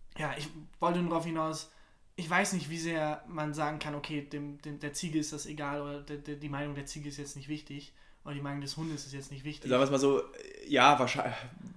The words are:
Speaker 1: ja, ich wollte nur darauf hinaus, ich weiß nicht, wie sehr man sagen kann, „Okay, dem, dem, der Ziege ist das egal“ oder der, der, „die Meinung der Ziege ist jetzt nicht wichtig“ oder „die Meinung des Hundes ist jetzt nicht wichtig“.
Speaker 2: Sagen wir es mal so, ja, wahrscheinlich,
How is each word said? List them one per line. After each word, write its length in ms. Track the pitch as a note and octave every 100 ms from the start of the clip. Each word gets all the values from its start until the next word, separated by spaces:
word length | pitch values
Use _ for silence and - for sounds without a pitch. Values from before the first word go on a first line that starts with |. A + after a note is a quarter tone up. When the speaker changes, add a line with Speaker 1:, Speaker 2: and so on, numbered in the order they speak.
| - -
Speaker 1:
ja, 160 | D3+ C3+
ich 120 | D3+ D#3+ D#3 -
wollte 180 | F3 F3
nur 120 | E3+
darauf 140 | E3
hinaus, 460 | E3 D#3+ D#3+ D3+ - - - _ - -
ich 120 | D#3+
weiß 260 | F3 G3
nicht, 140 | F#3 C#3+
wie 100 | E3
sehr 440 | E3 E3 D3+ D3+ -
man 260 | E3+ D3+
sagen 240 | D3 D3+ D3+
kann, 160 | D3+
„Okay, 280 | D3 C#3+ D3+
dem, 380 | C#3+ D3 D3 C#3+
dem, 180 | D3+ D3
der 120 | D3
Ziege 280 | - F3 D#3
ist 120 | D3+
das 140 | D3 -
egal“ 340 | D3+ C#3+ D3
oder 200 | C#3+ C#3+
der, 160 | C#3+ D3
der, 180 | C#3+
„die 140 | C#3+ D3
Meinung 260 | C#3+ D3
der 120 | C#3+ C#3
Ziege 220 | D#3+ D3
ist 80 | C#3
jetzt 180 | C#3+ C#3+
nicht 120 | C3+
wichtig“ 440 | D3+ D3+ C#3+ C#3 - - -
oder 100 | -
„die 60 | C#3+
Meinung 200 | C#3+ C#3+
des 160 | C#3 D#3
Hundes 300 | D#3+ D3 C3
ist 60 |
jetzt 180 | C#3 C#3
nicht 140 | C#3
wichtig“. 260 | C#3 C#3+ -
Speaker 2:
Sagen 100 | B2
wir 40 |
es 60 | C3+
mal 60 | C#3
so, 220 | C#3 C#3 - - - - -
ja, 320 | C#3 C3 C#3+
wahrscheinlich, 380 | B2 C#3+ A#2+ - - - -